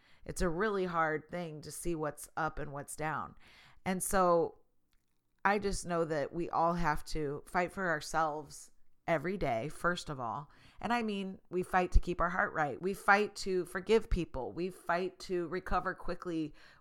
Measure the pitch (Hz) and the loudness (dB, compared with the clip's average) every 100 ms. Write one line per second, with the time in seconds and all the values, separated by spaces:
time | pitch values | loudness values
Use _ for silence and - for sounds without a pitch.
0 | _ - - - 180 165 220 196 185 170 | _ -18 -12 -2 0 2 0 0 0 0
1 | 160 156 - 175 170 151 151 - 175 165 | 0 0 -4 -8 -8 -10 -12 -6 -2 -2
2 | 151 139 - - 156 156 147 143 139 - | -2 -6 -10 -4 -2 -2 -8 -8 -10 -6
3 | 151 139 85 - - - - - 180 185 | -4 -4 -6 -12 -20 -20 -20 -6 -2 -2
4 | - 196 180 170 156 - _ _ _ _ | 2 6 8 6 4 -2 _ _ _ _
5 | _ _ _ _ 196 208 202 190 175 170 | _ _ _ _ 2 2 0 -4 -2 0
6 | 165 156 - 170 170 - 165 170 170 151 | 0 0 -2 -4 -2 2 2 4 2 0
7 | - 160 147 147 - 185 180 196 185 151 | -2 -2 -2 -4 -4 0 0 -2 -2 -2
8 | - 160 160 151 147 147 - - - - | -2 0 0 -2 -10 -16 -18 -20 -20 -12
9 | - 160 160 202 151 113 139 - 170 175 | 0 0 0 -2 -2 0 -4 -2 -2 -2
10 | - 135 120 107 151 - - - - 240 | -6 -6 -6 -6 -10 -20 -20 -10 -4 -2
11 | 220 202 190 190 - 180 180 185 180 - | -2 -4 -6 -10 -6 -4 0 2 6 6
12 | - 175 175 185 196 - 147 117 180 196 | 6 0 0 2 0 0 -2 -2 -4 -2
13 | - 202 208 - 196 185 165 190 180 220 | 6 6 6 -2 -2 -2 -2 -6 4 4
14 | - 180 160 135 123 180 185 175 - 170 | 4 0 0 -6 -6 -4 -6 -6 -2 0
15 | 185 180 - 180 170 185 - 190 180 175 | 0 -6 -4 -2 -2 -4 0 0 0 -4
16 | - 175 180 160 151 - - - | -4 -4 -4 -4 -4 -8 -20 -12